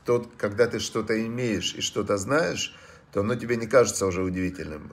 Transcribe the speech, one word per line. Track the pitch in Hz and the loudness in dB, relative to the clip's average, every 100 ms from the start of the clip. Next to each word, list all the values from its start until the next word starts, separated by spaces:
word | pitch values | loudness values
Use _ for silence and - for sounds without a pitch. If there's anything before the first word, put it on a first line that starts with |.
| - | 0
тот, | 120 117 - | 0 0 -4
когда | 104 101 113 | -4 2 2
ты | 110 | 2
что-то | - 113 107 110 113 | -4 -4 -2 -2 -2
имеешь | 120 120 95 - | -2 -2 0 -2
и | - | -4
что-то | - - 98 101 | -4 -2 0 -2
знаешь, | 98 147 170 - - - - - - | 0 0 0 -2 -6 -10 -20 -20 -6
то | 98 | -2
оно | 104 123 | 0 -2
тебе | 117 117 | -2 -2
не | 113 | 4
кажется | 131 110 - 95 | 6 6 2 0
уже | 90 | 0
удивительным. | 92 92 90 90 82 76 - | -2 0 -2 -4 -10 -10 -14